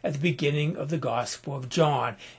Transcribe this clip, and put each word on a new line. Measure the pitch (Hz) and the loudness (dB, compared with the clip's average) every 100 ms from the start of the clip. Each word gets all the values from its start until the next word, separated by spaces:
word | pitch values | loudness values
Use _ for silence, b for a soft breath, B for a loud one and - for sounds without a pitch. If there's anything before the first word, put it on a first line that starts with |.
at | - | -4
the | 143 | 0
beginning | 170 - 143 147 147 175 | 0 2 2 2 0 -2
of | 147 | -2
the | 123 | -2
Gospel | 120 117 117 - - 139 | 0 -2 -2 -6 -8 -8
of | 127 | -2
John. | 175 156 139 117 - B | 4 4 4 0 -4 B